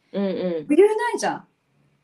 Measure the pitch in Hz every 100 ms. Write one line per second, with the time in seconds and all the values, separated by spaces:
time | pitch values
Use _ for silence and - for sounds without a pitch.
0 | _ 196 196 175 185 165 151 294 415 427
1 | 480 440 190 147 - _ _ _ _ _